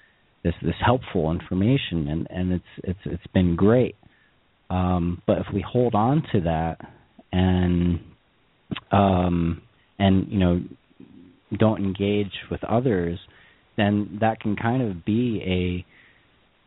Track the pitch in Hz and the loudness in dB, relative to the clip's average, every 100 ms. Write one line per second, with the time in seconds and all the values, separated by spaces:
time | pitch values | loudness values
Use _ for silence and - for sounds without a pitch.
0 | _ _ _ _ 87 - 80 - 98 123 | _ _ _ _ -4 -2 -4 -2 0 0
1 | - 95 78 87 - 90 104 135 - 82 | 0 -2 0 -2 -4 0 2 0 0 -4
2 | 73 80 - 90 90 90 - - - 90 | -2 -4 -6 -4 -2 -2 -6 -12 -8 -8
3 | - 85 - 95 90 85 98 123 113 - | -8 -10 -2 2 2 4 4 4 2 -4
4 | _ _ _ _ _ _ _ 92 90 90 | _ _ _ _ _ _ _ -2 0 0
5 | 85 87 - 90 - 98 92 123 120 104 | -2 -4 -2 -2 -2 -6 -2 0 2 2
6 | 113 151 - 104 82 80 82 - - - | 2 0 0 -2 0 -2 -2 -6 -14 -20
7 | _ - _ 92 92 90 90 87 87 82 | _ -20 _ 0 2 2 2 2 0 -2
8 | - - _ _ _ _ _ - - 101 | -6 -20 _ _ _ _ _ -12 0 2
9 | 98 92 90 87 85 87 - _ _ _ | 4 4 2 2 0 -2 -10 _ _ _
10 | 98 95 - 104 90 87 - 65 _ _ | 4 4 2 2 2 2 -2 -16 _ _
11 | - - - _ _ 104 110 104 98 92 | -20 -20 -20 _ _ 2 2 2 -2 -2
12 | 101 104 101 - - 87 - 110 131 95 | 0 0 -2 -8 -10 -10 -2 0 2 0
13 | 85 87 - - - _ _ - 101 104 | -2 -6 -10 -20 -20 _ _ -2 0 2
14 | 104 104 107 110 110 98 113 127 120 87 | -2 -2 -2 0 -4 -2 -2 0 -2 -4
15 | 92 107 123 107 - 90 90 90 - - | -2 0 0 -4 -2 -2 -2 -4 -8 -20
16 | - _ _ _ _ _ | -20 _ _ _ _ _